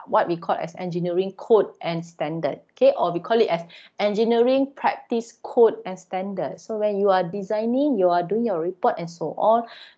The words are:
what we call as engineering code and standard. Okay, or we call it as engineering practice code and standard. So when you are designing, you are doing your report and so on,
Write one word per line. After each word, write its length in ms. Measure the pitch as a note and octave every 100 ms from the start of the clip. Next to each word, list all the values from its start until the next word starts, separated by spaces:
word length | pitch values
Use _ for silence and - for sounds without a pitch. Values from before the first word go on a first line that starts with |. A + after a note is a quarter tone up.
| -
what 220 | - -
we 80 | E3+
call 200 | E3+ F#3+
as 180 | E3 -
engineering 560 | F3+ E3+ F3 F3 F#3+
code 360 | F#3+ - A3 - -
and 240 | E3 E3
standard. 560 | E3+ - D#3 E3 D3 - _
Okay, 200 | - C4 -
or 160 | F3
we 80 | E3+
call 200 | - A#3
it 80 | A3
as 140 | E3+ - - - -
engineering 760 | G#3 G#3 A3+ A#3 A#3+ C4 C#4 -
practice 640 | - - - A#3 A3+ -
code 340 | - - A3 -
and 140 | F3+ F#3
standard. 640 | - F#3 G3 F#3+ C#3 -
So 160 | - A3
when 220 | G#3+ G3+
you 100 | G3+
are 140 | F#3
designing, 760 | F3 G3+ F#3+ G#3+ A3+ B3+ D4 A3+
you 120 | F3+
are 120 | F3
doing 220 | E3+ G#3+ A#3
your 140 | F3
report 360 | E3+ F#3+ A#3+ -
and 120 | E3+
so 240 | - D#3 -
on, 280 | G#3 A3+ A#3 - -